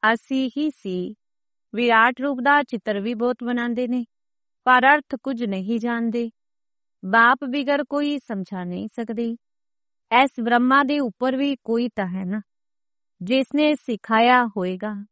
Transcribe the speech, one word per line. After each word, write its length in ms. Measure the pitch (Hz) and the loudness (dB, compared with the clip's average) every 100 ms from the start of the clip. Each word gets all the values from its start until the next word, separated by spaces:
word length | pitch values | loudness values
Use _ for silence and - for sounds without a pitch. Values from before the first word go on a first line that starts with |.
| 214 | 2
ਅਸੀਂ 380 | 226 _ 262 262 277 | 0 _ -4 -2 -4
ਹੀ 120 | 302 | -6
ਸੀ। 460 | - 196 180 180 214 _ _ _ _ _ 208 | -6 -8 -6 -6 -10 _ _ _ _ _ -2
ਵਿਰਾਟ 460 | 240 226 226 247 | 2 6 4 2
ਰੂਪ 180 | 277 262 | -4 -2
ਦਾ 220 | 254 285 | 2 2
ਚਿੱਤਰ 360 | 285 226 - 202 | 2 -6 -4 -4
ਵੀ 140 | 202 | -4
ਬਹੁਤ 240 | 240 240 247 | -2 -4 -4
ਬਣਾਉਂਦੇ 440 | 240 247 240 233 247 | -4 -4 -4 -4 -4
ਨੇ, 180 | 247 233 _ _ _ _ _ | -4 -6 _ _ _ _ _
ਪਰ 300 | - 254 254 | 2 4 6
ਅਰਥ 220 | 294 - - | 2 0 -10
ਕੁਝ 200 | - 247 | -6 -6
ਨਹੀਂ 360 | 233 196 190 233 | -4 -4 -4 -4
ਜਾਣਦੇ। 500 | 233 233 233 233 233 _ _ _ _ _ _ _ 185 | -4 -4 -2 -4 -6 _ _ _ _ _ _ _ 0
ਬਾਪ 400 | 220 233 254 277 | 4 6 4 0
ਬਿਗਰ 380 | 269 269 285 | -4 0 -2
ਕੋਈ 340 | 285 285 294 294 | 0 -2 -2 -4
ਸਮਝਾ 460 | _ 202 185 190 | _ -8 -6 -8
ਨਹੀਂ 240 | 180 180 208 - | -8 -8 -8 -10
ਸਕਦੇ। 340 | 226 220 233 233 _ _ _ _ _ _ _ 233 | -8 -6 -6 -6 _ _ _ _ _ _ _ 2
ਇਸ 80 | 269 - | 2 0
ਬ੍ਰਹਮਾ 420 | 226 240 247 269 | 0 2 4 4
ਦੇ 160 | 277 294 | 2 0
ਉੱਪਰ 380 | 262 - 254 262 | -2 -2 -4 0
ਵੀ 180 | 285 269 | -2 -2
ਕੋਈ 260 | - 226 247 - | -4 -2 -2 -4
ਤਾਂ 120 | 185 | -6
ਹੈ 180 | 180 185 | -6 -6
ਨਾ, 160 | 214 202 _ _ _ _ _ _ _ | -8 -10 _ _ _ _ _ _ _
ਜਿਸ 240 | 180 262 262 285 | -2 0 0 2
ਨੇ 200 | 302 294 | 2 2
ਸਿਖਾਇਆ 680 | - 214 - 220 233 254 240 | -4 -8 0 2 6 4 2
ਹੋਏਗਾ। 600 | 202 180 185 214 202 208 | -2 -4 -4 -8 -10 -14